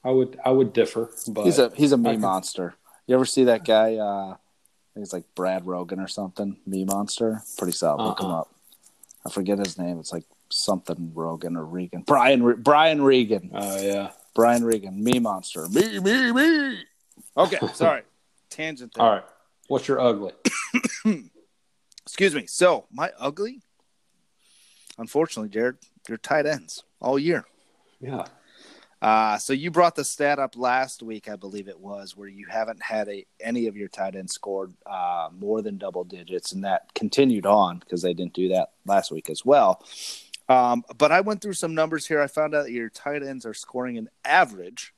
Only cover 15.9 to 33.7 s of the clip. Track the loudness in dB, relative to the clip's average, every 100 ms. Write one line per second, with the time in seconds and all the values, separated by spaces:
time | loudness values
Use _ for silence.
15.9 | 2 2 4 4 4 4 4 0 -8 -14
16.9 | _ _ _ -8 0 2 2 -4 2 2
17.9 | 2 -8 _ _ _ _ -10 -10 -10 -14
18.9 | 2 4 4 -4 _ _ _ _ -2 0
19.9 | 2 2 2 -6 -4 -4 -4 -4 -4 -4
20.9 | -2 -2 -2 -8 _ _ _ _ _ _
21.9 | -20 -16 0 0 0 -8 2 4 4 -4
22.9 | -8 -8 -4 -8 -6 -10 -10 _ _ _
23.9 | _ _ _ _ _ _ _ _ _ -20
24.9 | -16 -6 -2 -2 -4 -6 -2 -2 -4 _
25.9 | _ -14 -14 -2 0 0 -4 -8 -18 _
26.9 | _ -2 0 0 -2 -6 _ _ _ _
27.9 | _ -12 -10 -12 _ _ _ -20 -20 _
28.9 | _ 2 4 2 0 -2 -4 0 4 4
29.9 | 2 -8 -2 0 0 -4 -2 0 0 -2
30.9 | -8 -12 -12 -12 -14 -12 -12 -14 -16 -14
31.9 | -14 -16 -18 -20 -18 -8 -6 -4 -6 -6
32.9 | -4 -4 -8 -14 _ -6 -2 -2